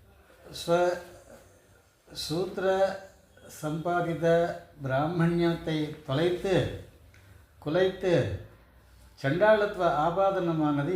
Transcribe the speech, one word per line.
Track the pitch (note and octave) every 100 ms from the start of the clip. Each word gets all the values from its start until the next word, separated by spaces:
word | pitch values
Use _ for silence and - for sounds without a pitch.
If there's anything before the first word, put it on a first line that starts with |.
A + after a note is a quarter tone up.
| - - - - - -
ஸ்வ | - E3+ F3+ F3 - - - - - - _ _ _ _ -
சூத்திர | - - D#3+ F#3+ - F#3+ F#3+ G3 F#3 - - _ - - -
சம்பாதித | D3+ D#3+ E3+ F3 E3 D#3 E3 E3+ E3+ - - -
பிராமணியத்தை | C3+ C3 D#3 F3 E3 E3+ E3+ E3+ D#3+ D#3 D3+ C#3
தொலைத்து, | - C3+ F3 F3+ G3 E3+ G2+ - - - - - - - - -
குலைத்து | C#3+ F3 F#3+ F#3 F#3 D#3+ G#2 F#2+ - - _ - _ - - -
சண்டாளத்துவ | C#3 E3+ G#3+ G#3+ G#3 F3+ E3+ C#3+
ஆபாதனமானது | D#3+ F3 G3 F#3 E3+ D#3+ D3+ C#3+ C#3+